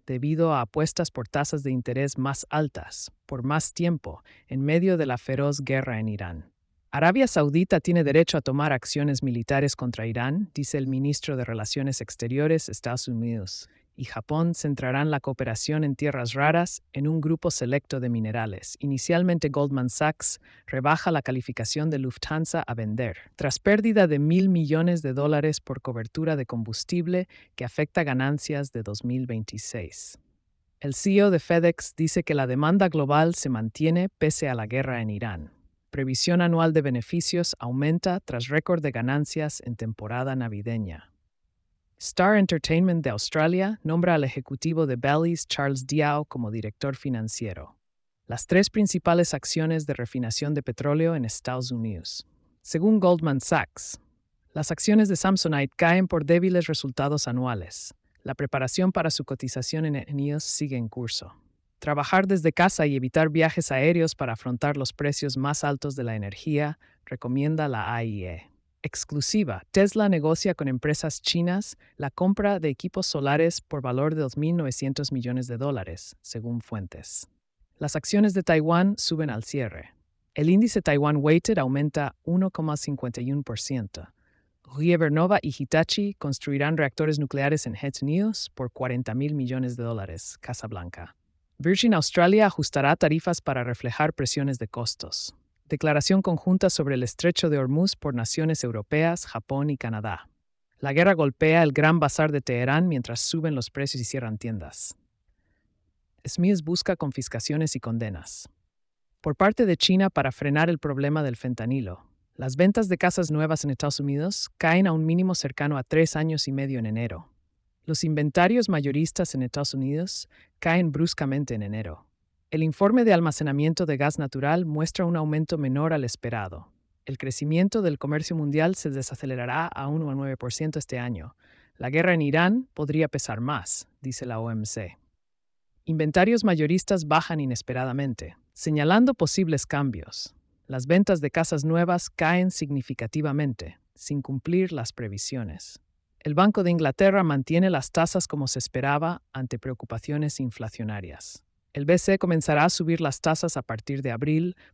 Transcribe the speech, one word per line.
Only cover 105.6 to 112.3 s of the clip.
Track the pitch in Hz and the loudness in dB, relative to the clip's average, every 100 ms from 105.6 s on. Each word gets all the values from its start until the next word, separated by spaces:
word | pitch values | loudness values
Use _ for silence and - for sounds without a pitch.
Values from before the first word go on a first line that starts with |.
| _ _ _ _ _ _ - | _ _ _ _ _ _ -8
smius | - 180 190 | 0 2 2
busca | 156 175 - 175 | 0 -2 -2 -2
confiscaciones | 147 131 - 120 - 151 156 127 | -4 -4 -6 -6 -2 -2 -2 -4
y | |
condenas | - 113 110 87 - - - _ _ _ _ _ _ _ | -4 -4 -4 -8 -12 -16 -18 _ _ _ _ _ _ _
por | 156 143 | -4 4
parte | 196 220 220 | 4 6 4
de | 165 | 4
China | - 185 190 | 4 4 4
para | - 135 | 2 0
frenar | - 143 147 170 | 0 2 4 4
el | 160 | 2
problema | 147 135 139 156 | -2 0 0 0
del | 143 120 | 0 -2
fentanilo. | 127 120 113 135 101 87 _ _ _ | -6 -4 -2 -2 -4 -8 _ _ _